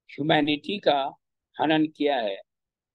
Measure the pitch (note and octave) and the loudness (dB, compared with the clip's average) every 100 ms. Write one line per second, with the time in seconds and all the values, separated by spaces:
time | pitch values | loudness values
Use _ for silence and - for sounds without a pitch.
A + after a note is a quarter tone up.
0 | _ - D3+ D#3 D3 D3+ D#3 G3+ - C#3+ | _ -6 0 2 2 -2 -4 -2 0 0
1 | C#3 - _ _ _ - D3 D#3 D#3 - | 0 -8 _ _ _ -4 0 2 0 -2
2 | C#3+ C3+ G#2+ G2 - _ _ _ _ | -2 0 -4 -6 -14 _ _ _ _